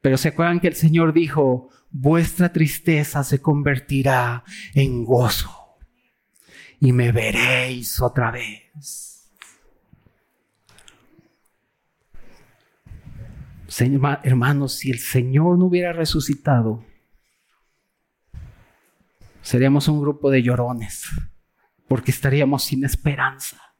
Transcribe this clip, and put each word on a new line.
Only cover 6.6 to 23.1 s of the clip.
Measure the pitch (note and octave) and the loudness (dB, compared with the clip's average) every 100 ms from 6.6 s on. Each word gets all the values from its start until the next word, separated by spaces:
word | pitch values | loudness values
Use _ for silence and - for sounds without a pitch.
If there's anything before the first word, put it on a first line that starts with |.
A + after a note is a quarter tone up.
| - _ | -20 _
y | C3+ | 2
me | B2 A#2+ | 4 2
veréis | A#2 A2 - B2+ B2+ B2+ B2+ - - | 0 0 0 0 -2 -4 -8 -8 -4
otra | B2 - A#2 | -2 0 -2
vez"? | G#2 - - _ D3+ - - - - _ _ - _ _ _ _ _ _ _ _ _ _ _ _ _ - _ _ _ _ _ _ _ _ _ _ _ _ - - - _ _ _ _ - - - - - - - - - | -4 -12 -16 _ -20 -16 -16 -18 -20 _ _ -20 _ _ _ _ _ _ _ _ _ _ _ _ _ -20 _ _ _ _ _ _ _ _ _ _ _ _ -20 -20 -20 _ _ _ _ -20 -20 -20 -18 -18 -18 -20 -20 -16
Señor, | - B2 C#3 | -2 0 2
ma-, | C#3 C#3 | 0 0
hermanos, | C3 B2+ B2+ C#3+ C#3 | 0 2 2 0 -2
si | - C3+ | -4 -6
el | B2 | -6
Señor | - C3 B2+ C#3 E3+ F3+ | -2 -2 2 2 4 4
no | F3+ | 4
hubiera | F3+ F3 | 2 -2
resucitado, | E3+ D#3 D#3+ - C#3+ - B2+ A2+ A2+ - _ _ _ _ _ _ _ _ _ _ _ _ _ _ - - - _ _ _ _ _ _ - _ | -2 -2 -2 -2 -2 2 2 2 -4 -10 _ _ _ _ _ _ _ _ _ _ _ _ _ _ -20 -20 -20 _ _ _ _ _ _ -20 _
seríamos | - B2 C3+ C#3+ C#3+ | -2 2 4 4 2
un | D3+ | 0
grupo | D3 D3 C#3 | 0 0 2
de | C3 | 2
llorones, | B2 B2 A#2+ B2 G#2 - - - - - _ _ _ _ _ | 2 0 -2 -6 -10 -12 -8 -8 -8 -14 _ _ _ _ _
porque | - - | -2 0
estaríamos | - C#3 C#3 C#3 C3+ - | -2 0 2 2 0 -2
sin | C3+ | -2
esperanza. | C3+ - D3+ | -2 -2 -2